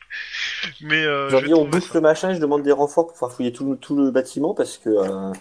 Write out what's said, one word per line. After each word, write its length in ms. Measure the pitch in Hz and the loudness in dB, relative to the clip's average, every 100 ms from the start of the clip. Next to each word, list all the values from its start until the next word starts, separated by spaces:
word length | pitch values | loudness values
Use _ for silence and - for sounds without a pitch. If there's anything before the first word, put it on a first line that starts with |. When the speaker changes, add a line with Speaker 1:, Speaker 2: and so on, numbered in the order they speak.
| - - - - - - 170 135 | -16 -14 -12 -10 -8 -8 -10 -12
Speaker 1:
Mais, 160 | 151 156 | -2 0
euh, 240 | 156 143 139 | 2 0 2
Speaker 2:
Je 40 | |
leur 80 | 135 | 2
Speaker 1:
je 40 | 147 | 4
vais 20 | |
Speaker 2:
dis, 60 | |
on 40 | 160 | 4
Speaker 1:
trouver 120 | 147 170 | 4 0
Speaker 2:
boucle 80 | 180 | 0
Speaker 1:
ça. 20 | |
Speaker 2:
le 60 | 165 | 2
machin, 340 | 156 160 185 | 2 2 0
je 60 | 180 | -2
demande 220 | 147 147 | 0 2
des 80 | 143 | 2
renforts 340 | 139 143 175 165 | 2 2 0 -2
pour 80 | |
pouvoir 180 | - 123 | -4 -8
fouiller 200 | - 123 | -4 -6
tout 180 | 120 139 | -4 -6
le, 60 | 131 | -6
tout 180 | - 143 | -4 0
le 140 | 139 | 2
bâtiment 420 | 127 131 135 156 | 2 0 -2 -4
parce 240 | 202 131 - | -2 -4 -6
que, 100 | 113 | 0
euh, 420 | 107 95 98 98 92 | 2 0 -2 -8 -10